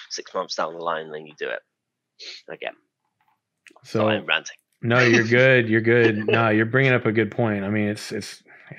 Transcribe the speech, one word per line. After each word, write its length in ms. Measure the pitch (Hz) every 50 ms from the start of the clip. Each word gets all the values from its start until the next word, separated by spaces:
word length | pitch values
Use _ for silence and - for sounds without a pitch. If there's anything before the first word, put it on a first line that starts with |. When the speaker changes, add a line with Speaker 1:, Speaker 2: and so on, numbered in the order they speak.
| - -
Speaker 1:
Six 240 | - - - - -
months 200 | 95 90 87 -
down 180 | - 87 80 82
the 60 | 85 82
line, 280 | 85 82 80 80 78
then 140 | 76 78 78
you 80 | 76 76 -
do 120 | 73 64
it 120 | 58 - - _ _ _ _ _ _ _ _ _ _ _ - - - - - -
again. 240 | 82 - - 58 - _ _ _ _ _ _ _ _ _ _ _ _ _ _ _ _ _ _ - - _ _
Speaker 2:
So 160 | - - 113
Speaker 1:
Sorry, 180 | 107 107 110 104
I'm 80 | 90
ranting. 320 | 80 78 80 - - - _ _ _ _ _ -
Speaker 2:
No, 160 | 117 117 123
you're 240 | 123 120 117 120 113
Speaker 1:
<laughs> 160 | 113 120 123
Speaker 2:
good. 260 | 131 131 131 127 117 110
You're 120 | 110 113
good. 460 | 113 113 120 120 117 113 110 104 107 107
No, 220 | 107 113 117 110
you're 160 | 107 107 113
bringing 280 | 113 117 131 135 135 127
up 120 | 117 - 113
a 40 |
good 200 | 107 113 110 104
point. 320 | - - 120 110 104 101 98
I 60 | 98
mean, 180 | 107 107 104 104
it's, 220 | 107 110 - -
it's, 320 | - 107 98 - - - _ _ - - - - -